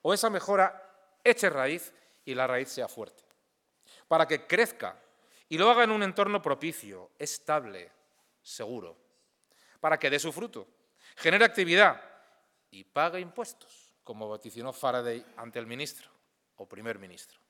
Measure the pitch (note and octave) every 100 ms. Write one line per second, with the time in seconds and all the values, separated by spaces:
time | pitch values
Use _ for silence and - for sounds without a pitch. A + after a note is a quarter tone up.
0 | D#3+ G3+ A3+ F#3+ - G3+ F#3 - - _
1 | _ _ B3 A#3 G3 C#3+ C3+ E3 - _
2 | _ _ - B2+ C3 B2+ C3+ - A2+ -
3 | G#2+ _ _ _ _ _ _ _ _ -
4 | _ D#3+ D#3+ D#3 - F3+ E3 - F#2 F#2
5 | _ _ _ _ _ D#3 G#3 A#3+ A#3 G#3+
6 | G3 F#3 G3+ G#3 D#3 C3+ D#3+ D#3 G#2 F#2+
7 | F2+ _ D3 - - D3+ A#2+ F#2+ F2 _
8 | _ _ _ _ - - A2 A#2+ E2+ E2
9 | _ _ _ _ _ _ _ _ D#3 D#3
10 | D3 C#3+ D#3+ D#3+ A3+ - F#2 _ _ _
11 | - - D#3+ G3 A3+ A3 F3 F3 G3 B2+
12 | - - _ _ _ _ _ G2 F#2+ -
13 | E3 F3+ F3 A#3+ A3+ - - - _ _
14 | - G#2+ G#2+ G#2+ A2 A#2 B2+ B2+ C3+ B2
15 | A#2+ A#2 - - A#2 A#2+ A2+ B2 C#3+ -
16 | - _ _ _ _ _ G2 - A2+ G#2
17 | F#2+ F2+ - _